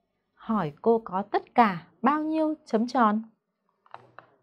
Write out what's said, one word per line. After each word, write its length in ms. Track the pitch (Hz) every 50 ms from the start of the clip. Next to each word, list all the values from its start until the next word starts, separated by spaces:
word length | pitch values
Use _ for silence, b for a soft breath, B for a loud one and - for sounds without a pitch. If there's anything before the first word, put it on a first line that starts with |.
| _ _ _ _ _ _ _
Hỏi 400 | _ - - 226 208 170 147 143 -
cô 200 | - 226 233 226 226
có 160 | - 180 190
tất 340 | 208 208 - 392 381 - _
cả 320 | 247 233 208 180 165 - - _ _
bao 220 | - 262 294 302 302
nhiêu 320 | 311 311 320 311 311 311 - _
chấm 220 | - - 208 233 247
tròn? 340 | - 262 233 214 214 220 220 - _ _ _ _ _ _ _ _ _ _ _ _ - - - _ _ - - _ _ _